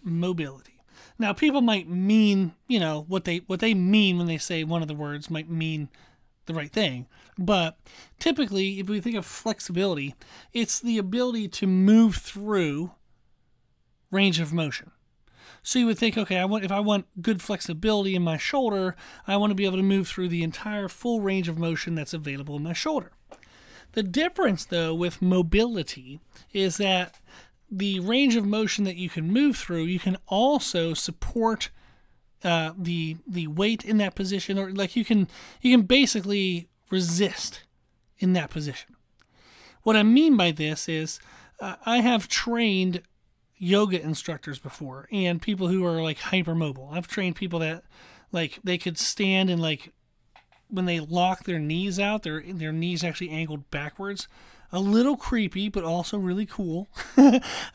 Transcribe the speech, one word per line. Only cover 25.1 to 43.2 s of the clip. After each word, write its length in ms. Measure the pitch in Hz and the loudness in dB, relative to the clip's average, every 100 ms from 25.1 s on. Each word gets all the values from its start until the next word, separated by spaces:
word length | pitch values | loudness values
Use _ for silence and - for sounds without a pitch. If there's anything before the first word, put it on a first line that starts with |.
| - | 0
mobility 1000 | 180 185 165 196 233 214 139 - 127 147 _ - - | 2 4 4 2 2 -2 -6 -10 -14 -18 _ -20 -8
is 240 | 202 190 165 | -2 0 0
that 420 | 196 185 180 - - - - _ - | 0 0 -2 -12 -20 -20 -20 _ -12
the 280 | 190 202 190 | -4 -2 -2
range 360 | 180 247 277 226 | 0 2 4 4
of 120 | 202 | 2
motion 360 | 214 214 - | 0 0 0
that 120 | 196 175 | -2 -2
you 140 | 180 | -6
can 220 | 170 160 | -4 0
move 240 | 226 294 233 | 2 2 0
through, 280 | - 170 | -4 -4
you 160 | 160 180 | -2 -2
can 180 | 190 185 - | -2 -4 -2
also 680 | 196 254 294 - 180 165 156 | 2 4 2 0 -2 -2 -2
support, 760 | - - - 233 226 220 - - - _ _ _ _ _ | -6 -6 -4 0 0 0 -6 -12 -20 _ _ _ _ _
uh, 280 | 180 165 160 175 | -2 0 -2 -6
the, 420 | 175 170 160 160 - | -4 -2 -4 -6 -8
the 180 | 175 156 | -6 -4
weight 400 | 156 208 226 - | 0 0 0 0
in 120 | 214 | 2
that 180 | 196 - | 2 -2
position, 420 | 190 196 - 196 | -4 -4 -2 -2
or, 140 | 190 | -2
like, 240 | 196 190 240 | -2 -2 0
you 100 | 214 | 2
can, 220 | 214 185 - - - | 2 2 -4 -20 0
you 160 | 254 247 | 6 6
can 80 | 185 | 8
basically 840 | 254 269 220 190 202 190 175 170 _ - | 6 4 2 0 0 0 -2 -6 _ -4
resist 720 | 190 175 170 202 - - - - _ _ _ _ - | -2 0 2 0 -2 -10 -10 -20 _ _ _ _ -2
in 160 | 185 | 0
that 160 | 180 147 | 2 -2
position. 460 | 156 147 127 - _ _ _ _ _ _ - - _ | -8 -8 -10 -16 _ _ _ _ _ _ -20 -20 _
What 120 | 220 220 | 2 6
I 60 | |
mean 340 | 214 254 320 240 | 8 8 8 6
by 140 | 175 | 4
this 400 | 156 151 151 - | 0 -4 -4 -4
is, 300 | 160 160 - - - - - | -4 -4 -10 -16 -20 -20 -14
uh, 160 | 196 - - | -12 -8 -2
I 120 | 240 | 2
have 300 | 240 226 - | 2 0 -2
trained 760 | - 240 233 226 190 185 175 - _ | -4 -2 0 2 2 0 -2 -10 _